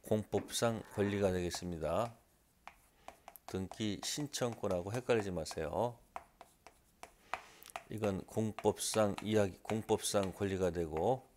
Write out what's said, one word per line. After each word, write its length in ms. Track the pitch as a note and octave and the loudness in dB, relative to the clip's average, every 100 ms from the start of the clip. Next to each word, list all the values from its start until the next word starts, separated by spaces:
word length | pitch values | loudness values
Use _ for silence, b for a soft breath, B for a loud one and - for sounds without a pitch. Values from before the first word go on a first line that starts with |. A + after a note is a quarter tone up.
공법상 800 | - A2 G#2 G2+ - - A#2 A2+ - - | 0 0 2 -2 -2 0 0 0 -4 0
권리가 360 | G2+ G2+ G2 | 2 4 2
되겠습니다. 800 | F#2 F2 - F2+ E2+ D#2 F2 A#2+ - _ _ _ _ - - B B B B B - - | 2 0 -4 -6 -4 0 0 0 -6 _ _ _ _ -20 -20 B B B B B -20 -6
등기 520 | F#2+ F#2+ - G#2+ G2 | -4 -4 -4 -4 -2
신청권하고 920 | - - D3 - B2 A2+ G#2 F2+ F2 | -4 -4 -4 -2 -2 -2 0 0 0
헷갈리지 380 | A#2 - A#2 G2+ | -4 2 2 2
마세요. 680 | F2+ D#2+ - D#2 E2+ A#2+ A#2 _ - - _ - _ - _ _ _ - B B B B B B - - | -4 -4 -4 -2 0 -2 -4 _ -16 -16 _ -20 _ -20 _ _ _ -20 B B B B B B -16 -10
이건 320 | G#2+ G#2+ F#2+ - | -4 -2 -2 -4
공법상 920 | - A2 G#2 G#2+ G2+ - G#2+ G#2 - | -2 -2 2 2 2 0 4 2 2
이야기, 360 | G2+ G#2+ G2+ F#2 | 2 4 4 0
공법상 720 | - A2 G#2 G#2+ - G#2 G2 | -4 -4 2 0 2 2 2
권리가 380 | F2 G2+ F#2+ F#2 | 0 0 2 2
되고 560 | E2+ E2 D#2 F#2 B2+ - | 2 -2 0 2 0 -4